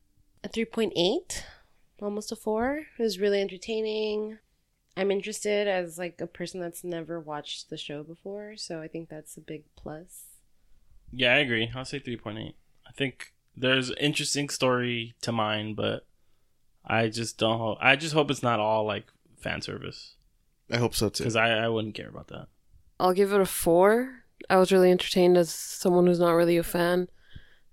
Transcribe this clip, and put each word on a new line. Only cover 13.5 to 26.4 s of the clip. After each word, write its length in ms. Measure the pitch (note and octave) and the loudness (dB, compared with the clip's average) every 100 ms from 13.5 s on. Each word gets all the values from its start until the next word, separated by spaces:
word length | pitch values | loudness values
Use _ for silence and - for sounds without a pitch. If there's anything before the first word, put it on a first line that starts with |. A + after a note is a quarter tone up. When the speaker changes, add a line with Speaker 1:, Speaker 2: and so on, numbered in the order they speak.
| - | -4
Speaker 2:
there's 340 | B2 C3 B2+ | 2 2 0
an 60 | - | -2
interesting 500 | D3 C#3+ D3 D3 C#3+ | -2 -2 -2 -4 -4
story 640 | - C3 B2 B2 A#2+ A#2 - | 0 2 2 0 -4 -8 -8
to 100 | - | -4
mine, 420 | A#2 G#2+ G#2+ G#2+ | 0 0 -2 -4
but 320 | G2+ G#2+ A2+ - _ _ _ _ _ _ _ | -4 -4 -4 -10 _ _ _ _ _ _ _
I 240 | - A2 A2+ | -2 0 0
just 300 | A2 A2+ - | -2 -8 -2
don't 200 | A2+ A2+ | 0 2
ho-, 200 | A2+ G2+ | -2 2
I 160 | B2 C#3 | 2 2
just 180 | D#3+ | 2
hope 160 | D#3 C#3+ | 0 2
it's 120 | C#3 | 0
not 180 | B2 A2+ | 0 0
all, 240 | G#2+ A2 | 2 0
like, 220 | G#2+ G#2 - _ _ _ | 0 -4 -8 _ _ _
fan 220 | - E2+ | -8 -8
service. 520 | - - - - - _ _ _ _ _ _ | -8 -10 -12 -14 -20 _ _ _ _ _ _
Speaker 3:
I 80 | A#2+ | 0
hope 160 | A#2 | 0
so, 140 | - G#2+ | 0 -2
too. 140 | - | 0
Speaker 2:
'Cause 120 | A#2+ A2 | -2 2
I, 140 | A2+ | 2
I 180 | A2 A#2 | 2 0
wouldn't 260 | A2+ G#2+ | 0 -2
care 140 | G#2 - | -8 -12
about 200 | - - | -16 -16
that. 180 | - - _ _ - _ _ | -16 -18 _ _ -20 _ _
Speaker 4:
I'll 140 | F3+ | 2
give 200 | F#3 G3 | 4 4
it 80 | G3+ | 4
a 60 | F#3+ | 2
four. 800 | - - E3+ G3 A3+ C4 - _ _ - | 0 4 6 6 6 0 -10 _ _ 2
I 60 | F#3 | 4
was 160 | F#3 | 6
really 180 | F#3+ F3+ | 6 6
entertained 460 | F3+ - F#3+ F3+ F3 | 6 2 4 6 6
as 140 | E3 | 4
someone 560 | - - - F#3+ F3 F3+ | -4 -10 -2 2 4 4
who's 120 | E3+ | 4
not 140 | F3 | 4
really 240 | E3+ | 4